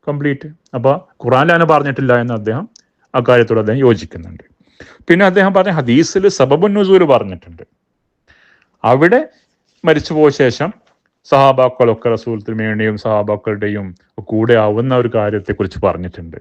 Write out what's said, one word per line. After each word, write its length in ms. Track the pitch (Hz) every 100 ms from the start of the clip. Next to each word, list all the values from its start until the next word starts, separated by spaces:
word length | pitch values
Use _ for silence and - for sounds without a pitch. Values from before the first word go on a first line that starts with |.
| -
കംപ്ലീറ്റ്. 420 | 143 143 139 151 156 _
അപ്പൊ 180 | 131 127 139 - _ 120
ഖുറാനിൽ 280 | 127 156
അങ്ങനെ 200 | 170 165
പറഞ്ഞിട്ടില്ല 480 | 151 143 135 135 123
എന്ന് 120 | 120
അദ്ദേഹം 360 | 113 104 120 214 _ _ _ _ 131
അക്കാര്യത്തോട് 440 | 120 123 113 113
അദ്ദേഹം 200 | 107 123
യോജിക്കുന്നുണ്ട്. 640 | 131 104 82 82 85 82 _ _ _ _ - _ -
പിന്നെ 180 | 170 196
അദ്ദേഹം 280 | 185 190
പറഞ്ഞ 180 | 190 190
ഹദീസിൽ 560 | 165 123 123 165 196 196
സബബുൻ 460 | 190 131 147 202
നുസൂൽ 320 | 202 190 190 165
പറഞ്ഞിട്ടുണ്ട്. 580 | 123 101 90 - 85 - _ _ _ _ _ _ _ _ _ _ _
അവിടെ 460 | 110 131 165 240 311 _ _ _ _ _ -
മരിച്ചു 280 | 151 143
പോയ 160 | 156 151
ശേഷം 440 | 139 131 113 160 - _ _ _ _
സഹാബാക്കളൊക്കെ 880 | - 139 135 127 127 127 120 110 120
റസൂൽ 320 | 113 - 113
തിരുമേനിയുടെയും 560 | 101 110 110 107 110 107
സഹാബാക്കളുടെയും 1000 | 113 107 104 104 - 101 104 104 95 87 _ -
കൂടെ 340 | 101 110 113
ആവുന്ന 420 | 117 107 104 127 127
ഒരു 160 | 120 113
കാര്യത്തെക്കുറിച്ച് 640 | 104 104 90 101 95 -
പറഞ്ഞിട്ടുണ്ട്. 540 | 98 87 87 - 85 82